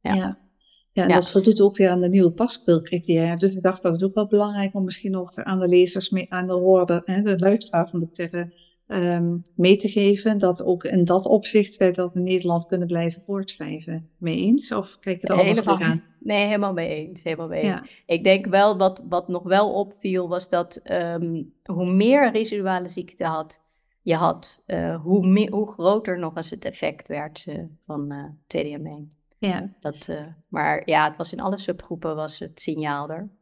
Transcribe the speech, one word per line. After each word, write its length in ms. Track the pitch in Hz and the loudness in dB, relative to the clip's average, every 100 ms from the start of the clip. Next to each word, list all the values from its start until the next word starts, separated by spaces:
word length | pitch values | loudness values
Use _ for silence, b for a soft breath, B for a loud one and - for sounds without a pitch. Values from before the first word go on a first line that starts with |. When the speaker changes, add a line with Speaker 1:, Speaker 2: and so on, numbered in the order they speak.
Speaker 1:
Ja. 140 | - | -2
Speaker 2:
Ja. 240 | 196 185 196 _ _ b b b | -2 -2 -8 _ _ b b b
Ja, 100 | - | 0
en 60 | 180 | 4
Speaker 1:
Ja. 60 | |
Speaker 2:
dat 160 | 165 175 | 4 4
voldoet 300 | 202 190 214 | 4 4 6
ook 160 | 202 202 | 4 6
weer 140 | 190 | 2
aan 100 | 180 | 4
de 80 | 180 | 2
nieuwe 240 | 190 180 | 6 4
paskeelcriteria. 1040 | 170 240 - - 165 160 180 170 165 165 170 | 4 -2 -2 2 2 2 -6 0 0 2 0
Dus 180 | 196 | 0
ik 80 | 190 | 2
dacht, 200 | 180 185 | -2 0
dat 140 | 180 165 | -2 0
is 60 | |
ook 120 | 190 | -2
wel 120 | 190 208 | -2 0
belangrijk 480 | 208 208 202 196 | 2 0 -2 -4
om 100 | 196 | -4
misschien 260 | 185 180 196 | -6 -6 -6
nog 260 | 190 180 - | -6 -6 -10
aan 220 | - 190 | -6 -2
de 100 | 180 | 4
lezers 420 | 180 180 190 185 | 4 4 0 -4
mee, 160 | 190 180 | -4 -4
aan 180 | 180 185 | -6 -2
de 60 | |
hoorder, 500 | 180 180 185 175 170 | 0 4 4 4 0
hè, 180 | - 190 | 0 -2
de 160 | 208 190 | 0 2
luisteraars 540 | 190 214 - 170 170 | 2 2 0 -2 -2
moet 100 | 175 | -4
ik 120 | 165 | -6
zeggen, 400 | - 170 175 170 b b b _ | -8 -8 -6 -8 b b b _
ehm, 500 | 202 175 175 170 175 - | -4 -2 0 -2 -4 -8
mee 220 | - 180 202 | 2 6 6
te 120 | 214 | 4
geven, 500 | 202 202 202 220 208 | 2 4 4 2 2
dat 240 | 190 180 | 2 0
ook 220 | - 180 | 0 -2
in 200 | - 185 | 0 2
dat 220 | 175 180 190 | 4 2 4
opzicht 500 | 220 208 220 202 - | 2 4 2 2 2
wij 160 | 185 | 2
dat 220 | 180 180 | 2 -4
in 80 | 180 | -2
Nederland 440 | 180 185 180 170 170 | 0 0 2 -2 0
kunnen 200 | 185 175 | -4 -2
blijven 360 | 170 170 170 - | -2 -4 -6 -8
voortschrijven. 840 | 196 190 - 151 156 160 165 160 _ | -6 -6 -10 -10 -10 -10 -12 -12 _
Mee 180 | 170 170 | -6 -2
eens? 360 | 185 269 - | 2 2 2
Of 260 | 220 185 - | -6 -6 -10
kijk 220 | - 180 | -6 -6
je 60 | - | 0
er 60 | |
anders 260 | 180 196 226 | 2 4 4
Speaker 1:
Helemaal. 180 | 202 190 | 2 2
Speaker 2:
tegenaan? 280 | 165 165 - _ | 2 -2 -6 _
Speaker 1:
Nee, 260 | - 208 202 | -2 0 2
helemaal 260 | 208 202 | 0 -2
mee 160 | 180 165 | -4 -4
eens, 360 | 151 156 180 | -6 -10 -10
helemaal 240 | 175 160 165 | -8 -6 -6
mee 140 | 165 | -2
eens. 160 | 208 185 | -2 -4
Speaker 2:
Ja. 80 | - B - | -8 B -4
Speaker 1:
Ik 180 | 170 | 0
denk 220 | 190 190 196 | 4 2 4
wel, 300 | 190 208 196 | 4 4 6
wat, 280 | 190 190 - | 2 0 -4
wat 200 | 180 180 | -4 -2
nog 140 | 175 | -6
wel 300 | 185 190 208 | 0 2 2
opviel, 560 | 196 202 - 196 185 180 | 0 -4 -6 -4 -2 -2
was 200 | 175 180 | -6 -2
dat, 280 | 175 175 - | -2 -2 -10
ehm, 680 | - 180 170 170 170 165 - _ | -4 -4 -2 -4 -4 -6 -8 _
hoe 280 | - 175 180 | -8 -4 0
meer 380 | 190 214 277 262 | 4 6 6 4
residuale 580 | 214 220 208 190 180 180 | 2 -2 -4 -2 -4 -4
ziekte 360 | 180 175 _ | -10 -14 _
had, 380 | 165 160 156 - _ _ _ _ | -6 -4 -8 -16 _ _ _ _
je 120 | - | -2
had, 480 | 165 165 165 - - _ | 0 0 -2 -10 -18 _
eh, 360 | 180 165 165 | -6 -4 -6
hoe 240 | 156 202 185 | 2 2 4
me-, 240 | 196 214 | 4 2
hoe 200 | 202 208 | -2 -6
groter 480 | 208 170 208 214 180 | 0 0 0 -2 -6
nog 180 | 160 165 | -6 -8
eens 140 | 160 | -10
het 140 | - | -10
effect 440 | - - 156 147 - | -10 -6 -8 -8 -12
werd, 360 | 147 151 151 - | -10 -10 -14 -12
eh, 100 | 147 165 156 _ | -12 -12 -18 _
van, 240 | 147 143 | -10 -8
eh, 140 | 143 143 151 _ | -10 -14 -18 _
T 40 | |
D 280 | 165 147 147 | -6 -6 -8
M 80 | 151 | -12
één. 280 | 147 151 _ _ _ | -14 -18 _ _ _
Speaker 2:
Ja. 360 | 202 180 196 _ | -4 -4 -8 _
Speaker 1:
Dat, 280 | 151 147 - | -12 -12 -12
eh, 180 | 160 156 165 _ | -12 -12 -20 _
maar 340 | 160 151 156 | -4 -2 -2
ja, 240 | - 156 151 | 0 2 2
het 80 | 151 | -2
was 160 | 165 | -10
in 80 | - | -6
alle 180 | 196 190 | -6 -6
subgroepen 580 | 196 175 - 170 165 156 | -6 -8 -8 -10 -8 -6
was 220 | 156 156 | -8 -10
het 220 | - 165 | -16 -12
signaal 500 | - 156 151 143 147 | -10 -6 -6 -6 -8
er. 200 | 160 202 _ | -12 -14 _